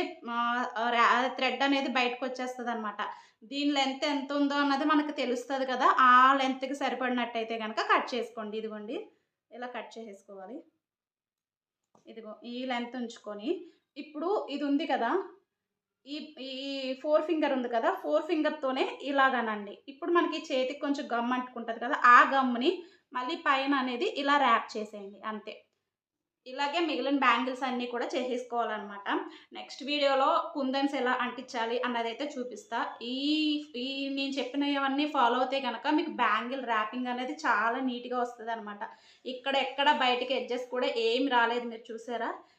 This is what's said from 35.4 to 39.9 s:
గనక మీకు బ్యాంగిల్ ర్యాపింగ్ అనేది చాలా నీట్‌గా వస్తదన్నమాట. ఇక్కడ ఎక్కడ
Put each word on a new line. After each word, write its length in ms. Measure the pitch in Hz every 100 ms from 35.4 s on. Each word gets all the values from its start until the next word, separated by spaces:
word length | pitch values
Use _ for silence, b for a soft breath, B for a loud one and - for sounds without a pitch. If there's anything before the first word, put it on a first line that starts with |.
| 254 269
గనక 280 | 247 226 277
మీకు 220 | 302 339
బ్యాంగిల్ 540 | 214 233 214 233 269
ర్యాపింగ్ 420 | 233 220 214 247 247
అనేది 260 | 247 262
చాలా 480 | 302 285 214 220 254
నీట్‌గా 400 | 262 247 247 247
వస్తదన్నమాట. 640 | 247 - 220 226 208 208 226 B B B
ఇక్కడ 320 | - 254 269 269
ఎక్కడ 340 | 262 - 285